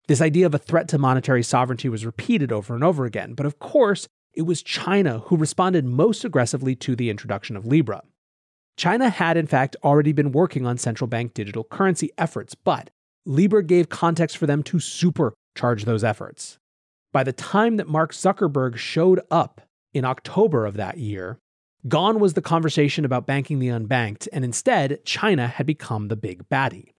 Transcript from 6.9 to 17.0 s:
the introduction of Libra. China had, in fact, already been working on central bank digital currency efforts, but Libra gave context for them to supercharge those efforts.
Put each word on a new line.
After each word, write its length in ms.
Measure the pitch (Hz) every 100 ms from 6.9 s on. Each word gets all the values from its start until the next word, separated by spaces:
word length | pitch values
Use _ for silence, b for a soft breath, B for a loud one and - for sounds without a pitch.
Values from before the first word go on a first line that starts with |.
| 120
the 140 | 120
introduction 460 | 104 113 101 - 104
of 100 | 110
Libra. 380 | 151 113 98 - _ _ _ _ _ _ -
China 320 | 175 220 254
had, 280 | 185 165 165
in 100 | 156
fact, 280 | 139 135 -
already 280 | 143 143 147
been 200 | 147 147
working 340 | 135 180 - 123
on 120 | 120
central 300 | - 107 123
bank 260 | 117 120
digital 300 | - 101 113
currency 480 | 110 - 190 175 151 -
efforts, 380 | 180 - - -
but 340 | - 151 - _ _ _ -
Libra 380 | 139 196 214
gave 260 | 160 175 165
context 480 | - 170 165 160 -
for 100 | 156
them 160 | 143
to 140 | 147 175
supercharge 1080 | - - 175 - 135 - _ - 123 113 104
those 180 | 113
efforts. 540 | 110 104 - - - - _ _ _ _